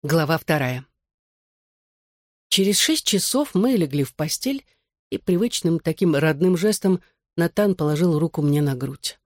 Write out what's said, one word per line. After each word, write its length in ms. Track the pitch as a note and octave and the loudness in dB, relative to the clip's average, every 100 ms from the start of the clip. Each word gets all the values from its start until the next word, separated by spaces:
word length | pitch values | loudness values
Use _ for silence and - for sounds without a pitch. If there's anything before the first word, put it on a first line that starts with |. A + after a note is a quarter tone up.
Глава 360 | D3 D#3+ D3+ D#3+ | 0 0 2 -2
вторая. 480 | - D3+ B2+ B2+ - _ _ _ _ _ _ _ _ _ _ _ _ _ _ _ _ | 0 -2 0 -4 -10 _ _ _ _ _ _ _ _ _ _ _ _ _ _ _ _
Через 300 | - G3 G3+ | 0 2 2
шесть 280 | - D#4+ - | 0 0 0
часов 480 | G3 - C4 D4 | -2 0 -2 0
мы 180 | F3+ A#3+ | 0 2
легли 320 | A#3+ D3+ C#3+ | 2 0 -2
в 100 | C3+ | -4
постель, 520 | - D#3 - B3+ C#4 _ _ _ _ _ | -4 -6 -4 -4 -6 _ _ _ _ _
и 80 | - | -8
привычным 600 | - F3+ A#3 - E3+ E3 | -2 0 0 -2 -2 -2
таким 360 | - D#3+ F3+ | -2 0 2
родным 420 | C#3 D#3+ C#3+ F#3 F3+ | 2 2 2 0 2
жестом 460 | G#3 G#3 F#3+ F3+ _ _ _ - | 0 0 0 0 _ _ _ -2
Натан 380 | E3+ - G#3 | -2 2 0
положил 440 | F#3 D3+ D3+ F3 D#3 | 2 0 2 2 2
руку 240 | D#3+ - | 0 0
мне 200 | D3 D3 | 2 2
на 120 | D3 | 0
грудь. 440 | C3 C3+ C3+ - - | -2 -6 -8 -12 -12